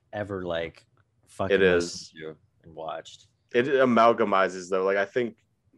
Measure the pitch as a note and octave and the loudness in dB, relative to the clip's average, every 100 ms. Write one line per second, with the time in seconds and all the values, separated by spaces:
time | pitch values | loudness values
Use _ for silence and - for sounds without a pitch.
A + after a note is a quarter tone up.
0 | _ G#2 G2+ F#2+ F2+ E2 E2 - _ _ | _ -10 -8 -8 -6 -6 -8 -12 _ _
1 | _ _ _ - F#2+ F#2+ F#2+ F2 E2+ - | _ _ _ -8 0 4 4 4 0 -10
2 | - D#2+ D#2 D#2 _ _ E2+ D#2 D#2+ D#2+ | -18 -16 -18 -18 _ _ -20 -14 -12 -12
3 | - - _ _ _ A#2+ C3+ C3 C3 A2+ | -14 -20 _ _ _ -2 0 2 2 6
4 | A#2 A2+ G#2 F#2+ F#2 F#2 F2 F#2+ F#2+ G2 | 4 4 0 2 0 -4 -6 -2 0 -2
5 | G2 B2+ A#2 - _ _ _ | -2 -4 -6 -10 _ _ _